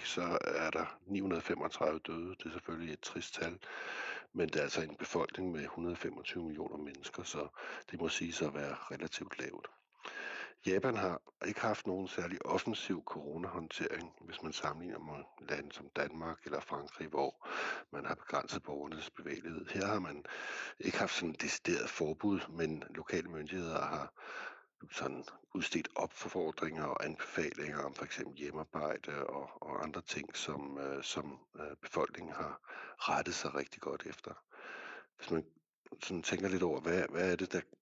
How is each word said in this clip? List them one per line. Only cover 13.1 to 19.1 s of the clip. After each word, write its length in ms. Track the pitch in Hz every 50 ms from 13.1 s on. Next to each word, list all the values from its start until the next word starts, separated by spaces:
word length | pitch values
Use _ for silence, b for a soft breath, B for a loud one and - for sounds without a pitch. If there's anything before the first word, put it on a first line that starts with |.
| - 80 73 71 76 82 87 87 - 85 80 78 - - - - - 82 87 85 - -
hvis 220 | - 82 92 - -
man 100 | 78 76
sammenligner 460 | - - - 73 80 87 90 - -
med 480 | 80 - 76 71 - - - - - -
lande 220 | - - 73 73
som 180 | - - 71 71 -
Danmark 440 | - 73 - - 80 80 82 82 - -
eller 140 | 71 71 69
Frankrig, 480 | - - 71 71 71 73 - - 78 78
hvor 400 | 76 73 69 67 - - B B B B B B B B B B
man 140 | - 73 65
har 100 | - 82
begrænset 480 | - - - 71 71 - - - - -
borgernes 460 | 76 73 71 71 71 156 78 78
bevægelighed. 560 | -